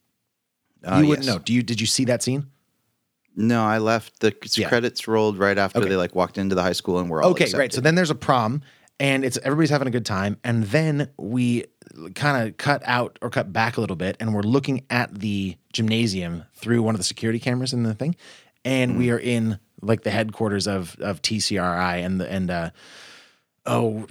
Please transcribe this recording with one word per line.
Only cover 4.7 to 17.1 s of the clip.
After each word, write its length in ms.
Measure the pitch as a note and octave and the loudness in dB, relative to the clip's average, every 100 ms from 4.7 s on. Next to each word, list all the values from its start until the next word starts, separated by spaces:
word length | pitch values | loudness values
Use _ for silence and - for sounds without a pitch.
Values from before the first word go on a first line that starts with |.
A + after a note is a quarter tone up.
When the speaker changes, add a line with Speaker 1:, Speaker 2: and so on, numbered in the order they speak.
| A#2+ A#2 - - | 2 0 -4 0
Speaker 1:
rolled 300 | A2 G#2+ G2 | 2 2 2
right 180 | G2 G2 | 2 2
after 220 | F#2+ A#2 | 0 2
Speaker 2:
Okay. 120 | G2 | 2
Speaker 1:
they, 60 | F#2+ | 2
like, 180 | F2 | 0
walked 220 | F#2 F2 - | 0 -2 0
into 160 | G2 | 0
the 80 | F#2 | 2
high 100 | F2+ | 2
school 260 | F2 - F2+ | 0 -2 -2
and 100 | F2+ | 0
were 140 | D#2+ | 2
all 80 | E3+ | 4
Speaker 2:
Okay, 140 | F3+ | 4
right. 60 | C3+ | 2
So 60 | A#2+ | 0
Speaker 1:
accepted. 260 | B2+ B2+ | -2 2
Speaker 2:
then 100 | C#3+ | 2
there's 160 | E3+ E3+ | 4 2
a 60 | D3 | 0
prom, 460 | - B2+ A2 C#3 - _ _ - | 2 2 2 -2 -6 _ _ -4
and 260 | C#3 C3+ | 0 2
it's, 140 | C3 - | 0 -2
everybody's 260 | C3+ D3+ D3+ | -2 2 2
having 160 | D3 C3 | 2 0
a 40 | |
good 120 | A#2+ | -2
time. 320 | A2 F#2+ G2+ G#2 | -2 -2 -2 -2
And 200 | A#2+ A#2 | -2 0
then 440 | G2+ D3 D#3+ D3 C3+ - | 2 2 2 0 -2 -6
we 500 | G2+ B2 A#2+ A#2+ - _ - - D#2+ F#2+ | -4 0 0 0 -4 _ -20 -18 -14 -4
kinda 340 | D3 C3+ A2 | 0 0 -2
cut 300 | - C#3+ C#3+ | -4 -2 0
out 340 | B2+ B2 A#2 - | 0 0 -2 -6
or 80 | A#2 | -4
cut 220 | C3 G2 | -2 -2
back 240 | G#2 A2+ - | 0 0 0
a 40 | |
little 140 | G2+ F2 | -2 -2
bit, 200 | F#2 - | -4 -2
and 160 | A2+ | -2
we're 80 | G#2 | 0
looking 420 | G#2 C3+ C#3 C3 - | 2 2 0 -4 -2
at 240 | B2 - G2+ | -4 -4 -6
the 360 | G#2+ G2+ F#2+ F2 _ | -4 -2 -4 -8 _
gymnasium 680 | - A2 A2+ A#2 F#2+ E2+ E2+ - | -2 0 2 0 -2 -4 -8 -10
through 280 | - A2 A#2+ | -8 0 2
one 140 | A2 A2 | 2 0
of 20 | |
the 60 | |
security 340 | - | -4